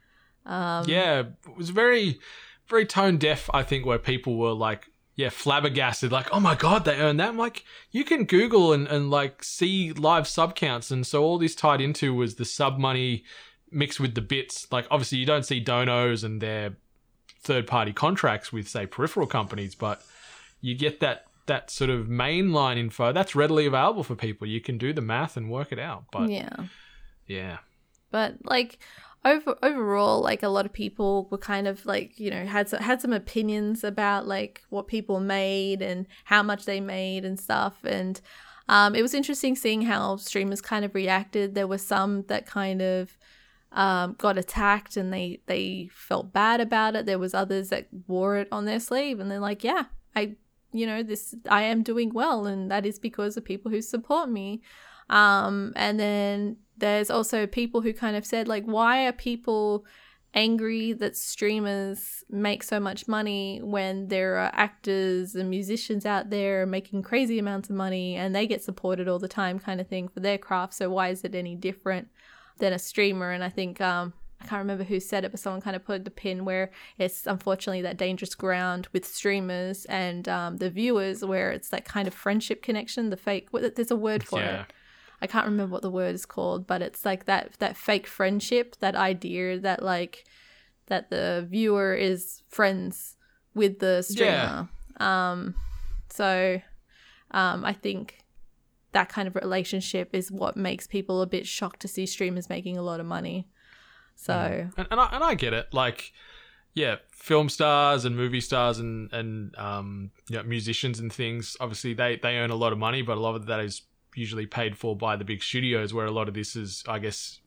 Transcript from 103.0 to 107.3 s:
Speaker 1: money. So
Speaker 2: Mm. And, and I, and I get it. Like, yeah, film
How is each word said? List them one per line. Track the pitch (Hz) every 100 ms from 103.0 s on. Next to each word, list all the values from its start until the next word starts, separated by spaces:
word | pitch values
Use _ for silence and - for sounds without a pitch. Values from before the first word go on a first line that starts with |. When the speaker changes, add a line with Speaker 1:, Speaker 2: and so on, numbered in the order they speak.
| 170
Speaker 1:
money. | 175 170 175 180 _ _ - - - _ _
So | -
Speaker 2:
Mm. | 175 175 175 175 -
And, | 180
and | 226
I, | 247
and | 254
I | 320
get | 202 127
it. | 113 -
Like, | 135 123 120 - - - - - _ _
yeah, | - 135 104 -
film | - -